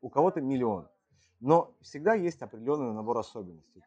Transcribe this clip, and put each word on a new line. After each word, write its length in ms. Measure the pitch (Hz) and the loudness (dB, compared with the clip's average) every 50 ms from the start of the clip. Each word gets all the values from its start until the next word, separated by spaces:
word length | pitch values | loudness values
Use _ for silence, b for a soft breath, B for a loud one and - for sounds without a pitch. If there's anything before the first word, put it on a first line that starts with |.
у 80 | b 117 | b -4
кого-то 320 | - 139 165 190 185 165 | 2 2 2 4 2 0
миллион. 460 | 135 131 135 127 123 113 101 87 78 - _ _ _ _ _ _ _ _ _ - | -2 -2 0 0 2 0 0 -2 -6 -12 _ _ _ _ _ _ _ _ _ -4
Но 340 | 113 139 160 170 - - _ _ | 2 4 4 4 4 0 _ _
всегда 320 | - - - 143 156 208 226 | -20 -18 -8 -2 0 2 2
есть 300 | 208 175 175 165 - 127 | 2 0 -4 -6 -8 -14
определённый 500 | 104 - 110 113 135 151 151 131 117 107 | -16 -14 -8 -2 -2 -2 0 -2 -4 -4
набор 240 | 110 107 117 117 | -4 -4 -2 -2
особенностей. 640 | 117 107 - - 113 98 87 85 78 _ _ _ 90 _ | -2 -4 -6 -10 -14 -14 -14 -16 -20 _ _ _ -10 _